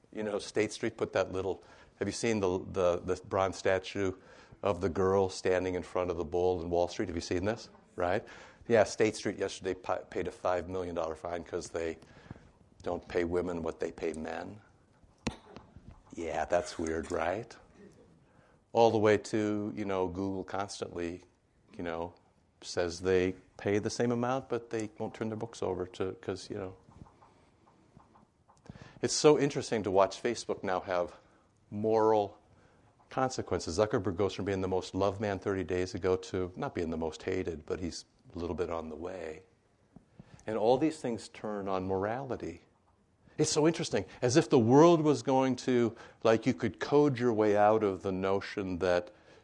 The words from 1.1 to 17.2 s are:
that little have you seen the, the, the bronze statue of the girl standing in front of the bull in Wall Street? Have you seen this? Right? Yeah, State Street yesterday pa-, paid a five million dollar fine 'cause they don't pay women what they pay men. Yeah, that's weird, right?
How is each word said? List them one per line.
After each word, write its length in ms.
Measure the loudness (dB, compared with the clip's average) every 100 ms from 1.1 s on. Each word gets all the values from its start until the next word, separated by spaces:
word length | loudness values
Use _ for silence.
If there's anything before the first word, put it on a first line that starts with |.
that 180 | 0 0
little 320 | -2 -4 -6 -10 -20 -16 -6
have 80 | -4
you 60 |
seen 260 | -2 0 2
the, 200 | 2 0 -2
the, 300 | 0 2 2 -2
the 160 | -6 -2
bronze 300 | 0 0 0
statue 560 | 0 0 -2 -2 -2 -2 -12 -20 -20 -6
of 180 | -2 0
the 80 | -2
girl 400 | 0 2 4 2
standing 460 | 0 0 0 0 -4
in 80 |
front 260 | -4 -4 -2
of 80 | -2
the 80 | -2
bull 360 | 0 2 0
in 80 | 0
Wall 180 | 0 0
Street? 200 | -2 -6
Have 80 | -4
you 60 |
seen 240 | -2 -2 -2
this? 240 | -4 -8 -20 _ -4
Right? 280 | 0 0 -4 -18 -20 -14 2
Yeah, 160 | 4
State 320 | 4 4 0 0
Street 220 | -6 -4
yesterday 360 | -6 -4 -6
pa-, 260 | -6 -4 -6 -6
paid 180 | -6 -6
a 40 |
five 380 | -4 -2 -2 -2
million 260 | -6 -4 -4
dollar 200 | -4 -6
fine 280 | -6 -8
'cause 260 | -6 -8 -6
they 280 | -6 -6 -6 -12 -20 -20 -20 -20 _ _ _
don't 220 | -8 -8 -4
pay 180 | -2 0
women 360 | 0 -2 -4
what 180 | -6 -6
they 120 | -6
pay 220 | -4 -6
men. 420 | -6 -8 -8 -10 -14 -20 _ _ _ _ _ -8 -8 -20 -20 -20 -20 -20 -20 -18 -10
Yeah, 300 | -6 -4 0
that's 340 | 0 0 -6
weird, 320 | -4 -4 -4
right? 420 | -4